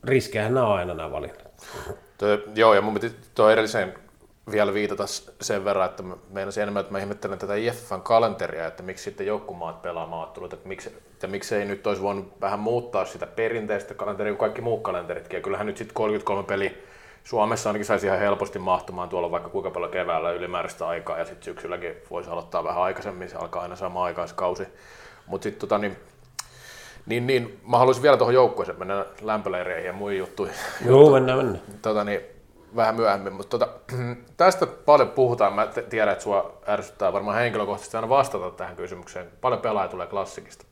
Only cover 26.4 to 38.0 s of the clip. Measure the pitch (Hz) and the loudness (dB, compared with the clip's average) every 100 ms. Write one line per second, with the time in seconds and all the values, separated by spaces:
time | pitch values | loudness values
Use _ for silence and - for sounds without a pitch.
26.4 | - - - - - - - 117 123 131 | -16 -18 -20 -20 -20 -20 -4 -2 2 2
27.4 | 113 - 104 120 127 120 147 127 117 127 | 0 -12 2 6 6 6 6 6 6 8
28.4 | 120 98 87 87 92 98 - - 107 107 | 6 4 -6 -6 -4 -2 -4 -8 -4 -2
29.4 | 98 90 90 85 90 92 101 95 92 - | -2 -4 -4 -6 -6 -6 -4 -4 -6 -6
30.4 | 90 - - - 120 131 151 135 127 127 | -6 -6 -10 -6 6 12 12 12 4 2
31.4 | 131 87 - - 110 107 104 101 - - | 0 -4 -10 -6 -2 0 0 -4 -6 -20
32.4 | _ - - 113 110 113 110 98 95 95 | _ -20 -8 2 2 4 2 2 -2 -10
33.4 | - 120 120 - - 127 120 120 - - | -6 0 0 -2 -10 -8 -6 -8 -16 4
34.4 | 180 180 170 - - 147 123 - 127 120 | 4 6 -2 -2 6 8 8 4 2 6
35.4 | 104 101 107 - 104 113 104 92 110 98 | 2 4 -2 -2 -4 0 2 2 0 0
36.4 | - - - 104 - - 98 202 98 107 | 0 -8 -2 -2 -4 -2 0 0 -2 0
37.4 | 120 107 101 101 - 113 | 0 0 -2 -4 -6 -6